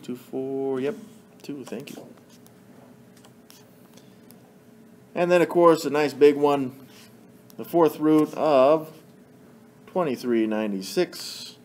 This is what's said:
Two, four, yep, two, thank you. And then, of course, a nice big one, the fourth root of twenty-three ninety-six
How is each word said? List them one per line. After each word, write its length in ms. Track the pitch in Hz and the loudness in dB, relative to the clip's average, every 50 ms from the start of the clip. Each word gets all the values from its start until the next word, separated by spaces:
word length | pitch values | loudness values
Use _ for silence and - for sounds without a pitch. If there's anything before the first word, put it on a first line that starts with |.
Two, 160 | - - 123 | -14 -14 -14
four, 640 | 123 - - - 131 131 135 135 135 135 135 135 131 | -14 -14 -12 -10 -10 -8 -8 -6 -6 -6 -6 -4 -4
yep, 140 | 131 143 - - - - - - - _ _ - | -4 -6 -8 -8 -14 -20 -20 -20 -20 _ _ -20
two, 220 | - - 143 143 117 | -16 -16 -14 -14 -14
thank 320 | - 101 117 - - - | -14 -14 -14 -14 -16 -18
you. 100 | - - - - - _ _ - - - - - - - - - - - - - - - - - - - - - _ _ - - - - _ _ _ - _ - - - - - _ - - - - _ _ _ _ _ _ - - - - - - - _ - | -20 -20 -20 -20 -20 _ _ -20 -20 -20 -20 -20 -20 -20 -20 -20 -20 -20 -20 -20 -20 -20 -20 -20 -20 -20 -20 -20 _ _ -20 -20 -20 -20 _ _ _ -20 _ -20 -20 -20 -20 -20 _ -20 -20 -20 -20 _ _ _ _ _ _ -20 -20 -20 -20 -20 -20 -20 _ -6
And 160 | - 180 175 | -4 0 2
then, 100 | 180 175 | 4 2
of 60 | 160 | 2
course, 380 | 160 - 175 170 170 160 160 - | 2 2 4 6 6 6 4 0
a 40 | 139 | -4
nice 220 | 139 151 151 135 123 | -2 -2 -2 -2 2
big 220 | 123 143 147 147 | 6 6 6 6
one, 420 | 143 147 143 143 139 135 123 - - - - - - - - - - - - - - - - - | 4 2 0 0 0 -2 -6 -10 -16 -20 -20 -20 -20 -20 -20 -20 -20 -20 -20 -20 -20 -20 -20 -18
the 80 | - 113 | -18 -8
fourth 380 | - 170 170 165 151 151 - | -2 2 2 2 2 2 0
root 320 | 151 156 156 151 151 151 - | 0 2 4 2 2 0 -2
of 580 | - 135 156 147 131 131 143 160 160 156 - - - - - - - - _ - - - - - - - - _ - - | -4 0 2 4 4 6 4 4 2 -2 -8 -18 -20 -20 -20 -20 -20 -20 _ -20 -20 -20 -20 -20 -20 -20 -20 _ -20 -16
twenty-three 600 | - - 185 170 139 120 117 - 123 117 113 110 | -8 -6 -4 -4 -4 -4 -6 -4 -2 0 0 0
ninety-six 1080 | 110 107 107 110 104 98 95 95 - - 180 175 - - - - - - - - - - - | -2 -2 -4 -4 -6 -6 -8 -10 -6 -4 -4 -4 -4 -6 -14 -16 -16 -16 -16 -18 -20 -20 -20